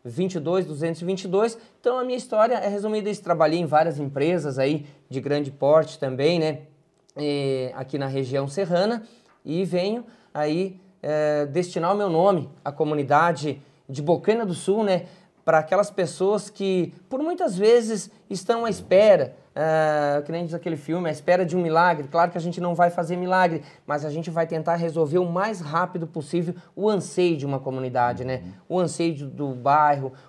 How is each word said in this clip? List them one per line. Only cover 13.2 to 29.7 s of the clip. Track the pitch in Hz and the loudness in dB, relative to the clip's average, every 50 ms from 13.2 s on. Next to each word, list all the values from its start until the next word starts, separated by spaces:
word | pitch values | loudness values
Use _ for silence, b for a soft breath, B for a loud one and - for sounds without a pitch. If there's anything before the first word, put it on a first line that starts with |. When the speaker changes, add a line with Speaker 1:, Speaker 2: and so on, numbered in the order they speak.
| 160 175 170 123 139 151 131 b b b b b b - | 4 4 2 0 -4 -6 -6 b b b b b b -12
Speaker 1:
de | 135 127 | -10 -4
Bocaina | 147 147 170 156 170 196 220 233 233 | 0 2 2 4 4 2 2 2 0
do | 196 175 | -2 -4
Sul, | - - 185 196 220 220 | -4 -2 0 0 2 2
né, | 202 185 175 175 B B B B B _ _ _ | 2 0 0 -2 B B B B B _ _ _
pra | - 160 156 | 2 4 4
aquelas | 156 156 190 190 202 202 | 2 2 2 2 2 0
pessoas | - - 180 156 - - 185 196 214 202 208 - | -2 -2 -4 -4 -2 -2 0 0 0 0 -2 -8
que, | - - 196 190 190 180 165 - - - - _ | -8 -4 -2 0 0 0 0 -2 -6 -12 -12 _
por | - 262 | -6 -4
muitas | 294 330 359 349 370 294 190 180 | -2 -4 -2 -2 -2 -2 0 2
vezes, | 202 220 233 240 226 214 226 196 - b b b b - | 4 6 6 6 4 2 -2 -4 -6 b b b b -10
estão | - 175 - - 233 233 233 | -10 -6 -2 -2 -2 0 0
à | 226 | -2
espera, | 190 87 90 - 180 185 214 214 196 160 135 120 - - _ _ _ | -4 -6 -2 4 6 8 8 8 8 6 4 0 -6 -12 _ _ _
ah, | 143 151 160 160 160 156 156 151 151 147 147 143 147 147 | -2 0 2 2 2 2 2 2 2 2 2 0 0 -2
que | 147 | -4
nem | 165 170 175 | -4 -6 -4
diz | 160 165 | -4 -6
aquele | 165 - 180 160 | -6 -4 -6 -6
filme, | - - - 160 180 180 160 | -6 -4 -4 -4 -2 -2 -4
à | |
espera | 147 143 - - 180 180 185 | -4 -2 2 2 2 2 2
de | 165 165 | 0 0
um | 185 | 0
milagre. | 175 165 156 160 175 180 170 151 143 139 | 0 2 2 4 4 4 2 0 -4 -2
Claro | 156 170 170 180 | 0 2 2 2
que | 175 180 | 0 -4
a | |
gente | 165 175 170 - | -6 -6 -4 -4
não | 175 175 170 | -4 -2 2
vai | 175 175 175 | 4 2 2
fazer | 175 180 175 165 180 | 2 0 -4 -4 -4
milagre, | 180 180 180 185 185 185 175 165 156 B B B B B | -4 -2 0 2 2 4 2 0 -2 B B B B B
mas | - 147 147 147 | -6 -6 -4 -4
a | 151 | -4
gente | 143 160 165 180 | -6 -6 -6 -4
vai | 160 170 165 | -2 -2 -2
tentar | 160 170 160 156 170 170 | 0 -2 -4 -2 -2 -2
resolver | 170 170 165 151 165 160 143 151 180 | 0 -2 -2 0 0 0 2 2 0
o | 180 | 0
mais | 175 170 180 196 220 220 180 | 0 0 -2 -2 -2 -4 -6
rápido | 165 147 151 170 180 175 - 180 165 | -6 -4 -2 -2 -2 -2 -4 -6 -8
possível | 160 - 165 139 - - 170 170 170 175 B B B B | -8 -8 -10 -8 -4 -4 -2 -2 -2 -6 B B B B
o | - 190 214 | -2 0 0
anseio | 214 185 - - - - 180 175 165 143 | 0 0 -2 -4 -2 0 2 2 2 0
de | 135 | -2
uma | 139 139 135 | -2 -4 -4
comunidade, | 139 135 131 131 131 127 123 127 120 123 120 120 127 | -4 -6 -6 -6 -6 -2 0 0 0 0 0 -2 -4
né? | 131 131 127 87 | -6 -6 -6 -8
Speaker 2:
Uhum. | 90 95 - _ - 165 180 | -12 -18 -18 _ -4 -2 0
Speaker 1:
O | |
anseio | 180 160 - - 170 165 160 | 0 0 -2 -2 -2 -2 -2
de, | 139 143 | -4 -8
do | 135 123 123 143 139 131 | -10 -8 -6 -6 -6 -6
bairro, | 123 120 139 | -2 2 4